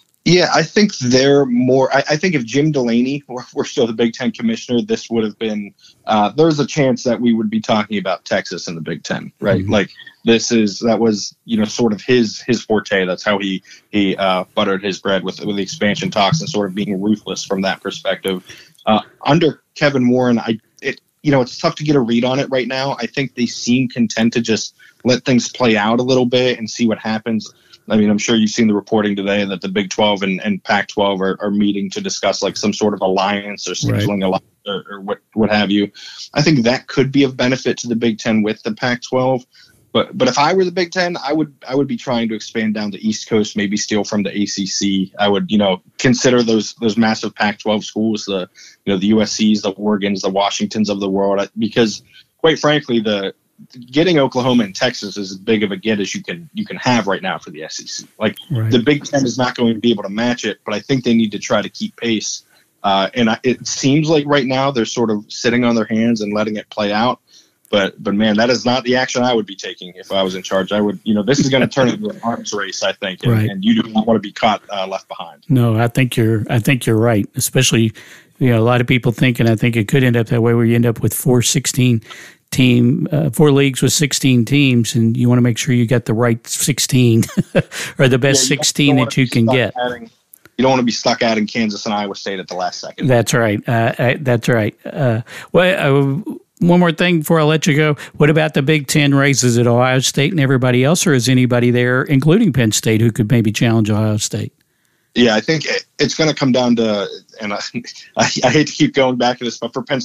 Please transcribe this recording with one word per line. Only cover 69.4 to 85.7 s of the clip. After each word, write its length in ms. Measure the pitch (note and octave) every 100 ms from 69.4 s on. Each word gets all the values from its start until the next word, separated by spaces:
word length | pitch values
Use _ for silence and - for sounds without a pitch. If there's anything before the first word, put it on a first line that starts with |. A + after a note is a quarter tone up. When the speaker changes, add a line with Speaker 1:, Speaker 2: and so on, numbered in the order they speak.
| G2
Speaker 1:
be 80 |
taking 380 | G2 G2+ F2+ F#2
if 160 | F2+ F#2+
I 140 | G2
was 100 | F#2+
in 80 | F#2
charge. 300 | F#2 F#2+ F#2
I 80 | G#2
would, 180 | G#2 G2
you 100 | G#2+
know, 80 | G#2
this 160 | G2+ C#3
is 120 | C#3
gonna 180 | C3+ A#2+
turn 200 | C#3 B2
into 200 | G#2+ G#2+
an 100 | G2+
arms 280 | A2+ A#2 A2
race, 300 | G#2 F#2+ -
I 100 | G2
think, 300 | - G2 F2+
and, 100 | B2+
Speaker 2:
Right. 160 | A2+ G#2+
Speaker 1:
and 140 | G2
you 180 | G#2 A2
do 80 | -
not 180 | G#2+ A2
wanna 100 | A2
be 140 | G2+
caught, 300 | - A2+ G2 -
uh, 180 | G2+ F#2+
left 180 | F#2+ -
behind. 380 | F#2+ E2+ - -
Speaker 2:
No, 300 | C3 A#2 A2
I 80 | A#2
think 300 | C3 B2 -
you're, 280 | A2+ A2 -
I 80 | B2
think 260 | B2+ B2+
you're 140 | - A2
right. 300 | A#2 G#2+ - -
Especially, 560 | - C3+ B2+ A#2 A2+ - - - _ -
you 120 | C3
know, 80 | A2+
a 60 |
lot 160 | A2+ B2
of 80 | B2
people 240 | B2+ C3+
think, 260 | - C3 A#2+
and 100 | A#2
I 60 |
think 220 | A2+ A#2+ A#2
it 100 | G#2
could 160 | C#3+
end 140 | B2+ A#2
up 100 | A2
that 140 | A#2
way, 100 | A2+
where 100 | A#2
you 100 | A#2
end 100 | A#2 A#2+
up 140 | A2+
with 140 | A2
four 280 | - B2+ B2
sixteen 600 | - D3+ - - B2+ A2+ - - - - -
team, 560 | - B2+ A#2+ A#2+ - -
uh, 180 | D3 D3+
four 220 | B2 D3+
leagues 300 | C#3 C#3 B2+
with 100 | C3+
sixteen 520 | - D3 - C3+ B2
teams, 520 | A2 C#3+ C3+ A#2+ A2+ A#2+
and 200 | A2+ B2
you 120 | B2
wanna 120 | B2
make 160 | A#2+ A2
sure 160 | -